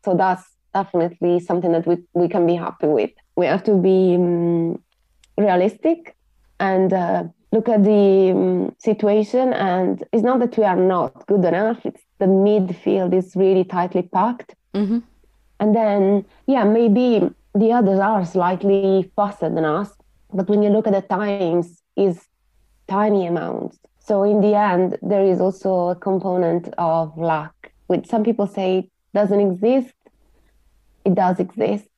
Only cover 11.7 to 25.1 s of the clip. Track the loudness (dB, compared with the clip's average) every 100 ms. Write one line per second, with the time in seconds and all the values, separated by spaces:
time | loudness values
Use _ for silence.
11.7 | -4 -10 -12 _ _ 2 4 4 2 -2
12.7 | -4 -4 -2 0 -2 -2 0 2 2 0
13.7 | -4 -2 -4 -2 -2 -2 -4 -14 -20 _
14.7 | -4 -2 -4 -6 _ _ _ _ _ 0
15.7 | 2 2 2 2 0 -2 _ -2 0 2
16.7 | 4 4 4 2 2 0 -6 _ 0 2
17.7 | 2 2 2 0 0 -2 -2 -2 -2 0
18.7 | 0 2 0 -2 -4 -4 -4 -4 -2 -2
19.7 | -2 -6 _ _ _ _ -6 0 2 2
20.7 | 2 0 -2 -2 -6 -4 -4 -2 -2 -4
21.7 | -14 _ -2 -2 -2 _ _ _ _ _
22.7 | _ -6 -2 0 0 0 -4 -6 -8 -10
23.7 | _ _ _ -4 0 2 2 2 2 2
24.7 | 0 -2 -4 -2